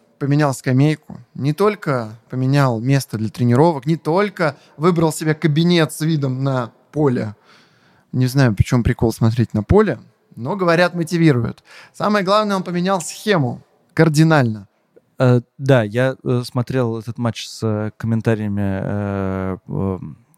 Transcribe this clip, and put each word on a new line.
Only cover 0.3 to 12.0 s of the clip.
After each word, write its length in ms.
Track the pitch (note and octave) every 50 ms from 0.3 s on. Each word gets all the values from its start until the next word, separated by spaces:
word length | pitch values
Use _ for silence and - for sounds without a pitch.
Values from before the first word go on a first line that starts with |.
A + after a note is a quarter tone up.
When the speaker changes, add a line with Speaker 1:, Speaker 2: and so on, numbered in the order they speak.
| C#3+ D3 D3+ C#3+ C3
Speaker 1:
скамейку, 640 | - - C3+ B2+ B2+ C#3+ D#3 D#3 - _ _ - - - _ _
не 180 | - B2 C#3+ D3+
только 580 | - G3 G#3+ G#3 F#3 - D#3+ C#3 B2 A2+ G#2+ A2 A2+ _ _
поменял 500 | - B2+ C3 C3 C#3 C#3+ C#3 C3 A#2 A2
место 380 | A#2 C3 C#3 C#3 - - - G#2
для 100 | A2 G#2+
тренировок, 580 | - - B2 A#2+ A#2+ B2 D#3 F3 E3 C3+ A2+
не 100 | D3 E3
только 600 | D3+ - D3 D#3+ F#3+ G#3 G#3 G3 - F3 D3+ C3 - _ _ _
выбрал 360 | - D3 F3+ F3 E3 E3 D#3+ D3+
себе 220 | - E3+ D#3 D3+
кабинет 580 | D3+ - E3 C#3+ D#3 E3+ F3 F3 E3+ D#3 D3+ -
с 80 | -
видом 440 | D#3 D#3 E3 D3 C#3 C3 B2+ B2+ C#3
на 260 | C#3 C3+ B2+ A#2+ A2 - _ _ _ -
поле. 420 | D3+ D3+ C#3 B2 A#2+ A2+ G#2+ G#2 - _ _ - _ _ _ _ _ _ _ _ _ _ _ -
Не 140 | B2+ B2+ B2+
знаю, 260 | B2 C#3+ C3+ A#2+ G2+
в 60 | - -
чём 220 | - C3+ B2 A2
прикол 280 | - A#2+ - - A2+ A2
смотреть 400 | - A#2 A2+ A2+ A#2+ A2+ - -
на 120 | A2 G#2
поле, 340 | - F3 G3+ A3 F#3+ C3 - - - _ _ _ _ _
но, 180 | - A2+ C3+ G3
говорят, 400 | G3 F#3 E3+ E3 E3 F3+ F3 F3
мотивирует. 680 | F3 E3 D#3+ F3+ E3+ E3 D#3+ C3+ B2 A#2 A#2+ - - _ _ - - - - _
Самое 320 | -